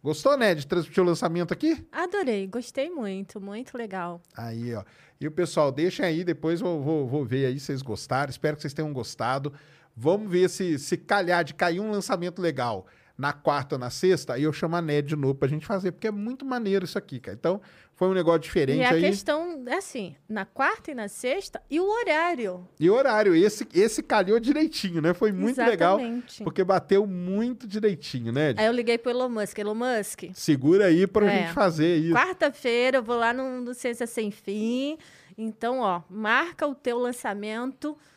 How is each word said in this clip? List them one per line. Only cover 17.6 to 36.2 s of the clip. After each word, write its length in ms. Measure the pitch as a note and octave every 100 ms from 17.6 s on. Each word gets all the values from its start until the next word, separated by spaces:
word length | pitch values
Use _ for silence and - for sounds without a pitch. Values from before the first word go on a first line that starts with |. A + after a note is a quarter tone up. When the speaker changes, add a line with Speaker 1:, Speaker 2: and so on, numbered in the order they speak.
| - - _ _
Speaker 1:
foi 100 | F#3
um 60 |
negócio 240 | F#3 E3 E3
diferente 400 | D#3 F3 C#3 C3
Speaker 2:
E 60 |
a 80 | B3
Speaker 1:
aí. 80 | E3
Speaker 2:
questão 640 | F3+ G3+ - D4+ F4 D#4 B3
é 80 |
assim: 400 | E4 G4 B3+ F#3+ D3 _
na 160 | G#3+
quarta 480 | G3 - C#4 A4 -
e 20 |
na 140 | C4 G3+
sexta, 520 | - B3 F4 - - _
e 120 | D4+
o 40 |
horário. 800 | F#4+ A4 G4+ D4+ F4 D#4+ G#3 F3+ F3+ _
Speaker 1:
E 100 | E3
o 60 |
horário, 400 | A3+ C#4 G#3+ G#3
esse, 320 | E3 G3+ G#3 A3+
esse 300 | E3 A3+ -
calhou 340 | - A3 F#3 A#3
direitinho, 640 | A#3 D4 D#4 - F#3+ E3+
né? 100 | D#3
Foi 180 | F3+ G#3+
muito 280 | F#3+ G3+ C4
legal, 380 | A#3 G3+ E3+ G3
Speaker 2:
Exatamente. 460 | A#3+ A#3+ - -
Speaker 1:
porque 180 | E3 -
bateu 460 | F#3 F#3+ - G3 G#3
muito 580 | F3+ F3+ G3 A#3 B3 A3
direitinho, 680 | G#3 G#3 E3 - C3 A#2
né, 180 | B2+ D3+
Ned? 100 | B2+
Speaker 2:
Aí 60 | G#3+
eu 60 |
liguei 240 | A#3+ A#3 A#3
pro 140 | B3
Elon 180 | B3 B3+
Musk. 300 | A3+ G3+ -
"Elon 160 | G#3
Musk, 560 | A3 B3 A#3 G3 - F3
Speaker 1:
segura 520 | F#3 - C#3 C3+ F#3+ G3
aí 180 | E3
pra 220 | F#3+ G#3+ G#3
Speaker 2:
é. 100 | G3
Speaker 1:
gente 120 | E3+
fazer 420 | E3+ G3 D#3+ D#3+ E3+
isso. 180 | E3
Speaker 2:
Quarta-feira 840 | E3+ E4+ F#4 D4+ C#4+ B3 A#3+ B3+ C4
eu 40 |
vou 140 | A3 A#3+
lá 160 | A3+
no, 280 | B3 C4 B3+
no 120 | B3
Ciência 320 | B3 B3+ A#3 A#3
Sem 240 | - G#3+
Fim. 680 | G3+ - G#3 A3 B3 C#4 D#4+ - - - F#3+
Então, 440 | A3 G#3+ A#3 C4
ó, 220 | A3 F3 -
marca 600 | G3